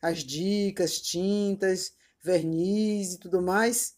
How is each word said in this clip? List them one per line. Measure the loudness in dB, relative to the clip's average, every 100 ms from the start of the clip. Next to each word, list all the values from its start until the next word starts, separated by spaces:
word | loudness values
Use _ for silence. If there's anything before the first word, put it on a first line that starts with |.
As | -2 -2
dicas, | -4 -4 0 2 0 0 -2 -2
tintas, | -4 -2 0 0 0 0 0 0 -4 _ _ _
verniz | 0 0 2 0 2 2 2 0 -2
e | -8
tudo | -2 0
mais? | 2 2 2 0 -4